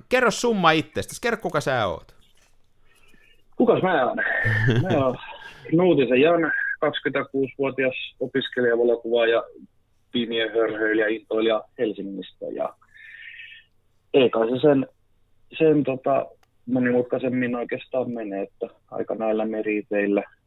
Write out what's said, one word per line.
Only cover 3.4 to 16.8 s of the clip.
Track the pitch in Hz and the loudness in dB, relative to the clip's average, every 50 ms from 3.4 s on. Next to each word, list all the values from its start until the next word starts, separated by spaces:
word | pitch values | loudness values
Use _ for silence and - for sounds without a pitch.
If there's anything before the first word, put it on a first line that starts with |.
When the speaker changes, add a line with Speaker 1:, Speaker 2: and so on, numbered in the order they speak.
| - _ - | -20 _ -2
Speaker 2:
Kukas | - 254 233 220 - - | 0 4 4 4 4 4
mä | 185 180 147 127 | 0 2 2 0
oon? | 113 - - - - - - - 110 110 110 110 123 117 117 | 0 -2 -2 -4 -2 -2 -2 0 0 0 2 2 2 2 2
Mä | - - 165 147 135 | 2 2 2 2 2
oon | 131 123 - - - - - - - - - - - | 0 -2 -4 -10 -16 -18 -18 -18 -20 -20 -20 -8 -2
Nuutisen | 156 165 180 180 165 143 131 113 127 123 | 2 2 4 4 4 4 4 4 4 4
Jan, | 143 165 170 165 165 147 139 - - - - - | 6 4 4 2 2 0 -2 -2 -4 -4 -4 -2
kaksikymmentäkuusi-vuotias | - 147 143 - - 147 135 139 131 - - 135 135 127 - - 139 135 131 131 135 131 127 - - - - _ | -2 -2 -2 -2 -6 -4 -4 -4 -6 -4 -2 -4 -4 -4 -4 -4 -4 -4 -2 -2 -2 -2 -2 -4 -10 -12 -8 _
opiskelija, | 123 127 - 135 117 101 - 127 123 120 117 117 | -10 -4 -4 -4 -4 -2 -2 0 0 2 2 2
valokuvaaja, | 120 120 117 117 - 117 117 117 117 113 117 113 110 - - - - - _ _ _ _ _ _ _ _ | 4 2 2 0 0 0 0 2 2 4 2 2 0 -2 -12 -20 -20 -20 _ _ _ _ _ _ _ _
pimeä | _ 123 117 110 117 117 117 110 107 | _ -4 -4 -2 -2 -2 -2 -2 0
hörhöilijä, | 117 113 107 107 107 110 110 107 110 110 107 | 0 0 0 0 -2 0 0 2 2 2 0
intoilija | 113 113 - _ 110 110 110 113 110 107 - - _ - | -2 -4 -4 _ -2 0 2 2 0 0 -2 -6 _ -4
Helsingistä. | 123 110 98 98 95 98 98 - - - - _ - | -4 -4 -2 -6 -8 -10 -10 -10 -12 -14 -14 _ -12
Ja | - - - - - - _ _ _ _ - - - - - - - - - - - - - - _ _ _ _ _ _ _ _ _ - | -10 -6 -6 -6 -8 -8 _ _ _ _ -20 -20 -20 -20 -18 -18 -18 -18 -18 -18 -20 -20 -20 -20 _ _ _ _ _ _ _ _ _ 2
ei | 143 127 113 | 4 4 4
kai | - 113 113 113 | 2 0 0 0
se | 127 127 | 0 2
sen, | - 151 143 135 131 - _ _ _ _ _ _ _ _ _ _ _ _ - - | 4 4 4 4 2 -2 _ _ _ _ _ _ _ _ _ _ _ _ -4 0
sen | 160 160 156 151 135 | 2 4 4 4 2
tota, | 135 131 131 - 143 135 131 - - - _ _ _ _ _ _ | 0 -4 -4 -2 0 0 0 -2 -4 -12 _ _ _ _ _ _
monimutkaisemmin | - 123 127 | -2 -2 0